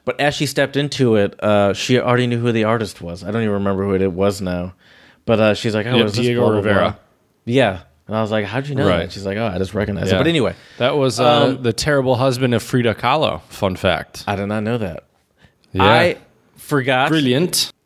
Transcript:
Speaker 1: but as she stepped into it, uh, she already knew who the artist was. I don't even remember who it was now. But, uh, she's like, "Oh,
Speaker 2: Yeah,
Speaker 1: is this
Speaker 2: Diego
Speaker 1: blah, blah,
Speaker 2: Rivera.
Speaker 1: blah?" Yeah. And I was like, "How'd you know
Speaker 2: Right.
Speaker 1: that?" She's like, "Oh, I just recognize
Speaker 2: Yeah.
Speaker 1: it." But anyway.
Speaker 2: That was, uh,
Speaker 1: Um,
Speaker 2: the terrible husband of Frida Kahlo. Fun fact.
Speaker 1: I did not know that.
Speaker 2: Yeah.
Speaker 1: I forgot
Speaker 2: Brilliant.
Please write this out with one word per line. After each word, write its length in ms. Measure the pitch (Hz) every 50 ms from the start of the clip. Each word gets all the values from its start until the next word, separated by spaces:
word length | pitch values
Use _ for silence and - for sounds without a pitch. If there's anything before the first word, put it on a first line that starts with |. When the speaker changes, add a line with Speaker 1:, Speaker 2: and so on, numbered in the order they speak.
| -
Speaker 1:
but 160 | 127 120 -
as 160 | 139 147 143
she 100 | - 151
stepped 300 | 131 131 147 139 131 135
into 400 | 139 147 143 - - 135 117 110
it, 260 | 104 101 101 - -
uh, 320 | - 107 104 101 101 98 95
she 260 | - - - 127 120
already 280 | - 123 123 123 123 123
knew 120 | 120 117
who 120 | 117 120
the 140 | 113 113 107
artist 360 | 107 113 117 107 95 - -
was. 220 | 90 85 85 90 92
I 80 | 92
don't 100 | 104 117 113
even 100 | 107 101
remember 320 | 101 98 98 98 95 98
who 80 | 101 98
it 160 | 92 95 98
was 300 | 85 92 98 101 98 98
now. 320 | 101 90 90 90 90 90 - _ _ _ - - - - _ _ -
But, 140 | - 113 104
uh, 140 | 110 107 101
she's 200 | - - 117 104
like, 120 | 110 104 120
"Oh, 80 | 123
Speaker 2:
Yeah, 80 | 113 113
Speaker 1:
is 100 | 107 101
this 100 | 117 120
Speaker 2:
Diego 160 | 123 120 120
Speaker 1:
blah, 80 | 104 107
blah, 80 | 107 104
Speaker 2:
Rivera. 240 | 101 107 104 95
Speaker 1:
blah?" 140 | 87 87 101 - _ _ _ _ _ _ _ _ -
Yeah. 340 | 117 120 135 123 104 92 90 - _ _ _ _ -
And 80 | 104
I 60 | 110
was 80 | 110 104
like, 160 | 110 110 101
"How'd 220 | 98 107 131 139 147
you 80 | 143
know 120 | 131 143 98
Speaker 2:
Right. 120 | 90 85
Speaker 1:
that?" 120 | 85 90
She's 140 | - 98 98
like, 120 | 98 98 107
"Oh, 100 | 117 110
I 100 | 87 95
just 160 | 95 95 101
recognize 360 | 98 104 104 101 85 90 95
Speaker 2:
Yeah. 60 | 95
Speaker 1:
it." 40 | 95
But 80 | 139 165
anyway. 260 | 170 156 113 92 87 - - - - -
Speaker 2:
That 180 | 120 131 147
was, 240 | 151 135 131 110 117
uh, 60 | 123 120 120 120 117 - 135 127
Speaker 1:
Um, 60 | 131
Speaker 2:
the 100 | 117 107
terrible 420 | - - 156 147 139 131 127 131 113
husband 360 | 131 135 127 123 131 123 120
of 80 | 110
Frida 320 | - - - 127 120 117 101
Kahlo. 460 | - - 120 135 156 147 104 - 87 - -
Fun 260 | - - 107 95 92
fact. 480 | - - 95 82 - - - - - - -
Speaker 1:
I 80 | 104
did 100 | 95 101
not 160 | 101 107 110
know 160 | 107 110 120 120
that. 260 | 110 90 80 - - _ _ _ _ _ _ _ _ _ _ _ _ _ -
Speaker 2:
Yeah. 100 | 113 127
Speaker 1:
I 340 | - - - 175 175 - - - _ _ _ _ _ _
forgot 540 | - - - 151 143 123 131 131 127 135 151
Speaker 2:
Brilliant. 600 | 156 160 143 127 123 139 180 175 - - - - - _ _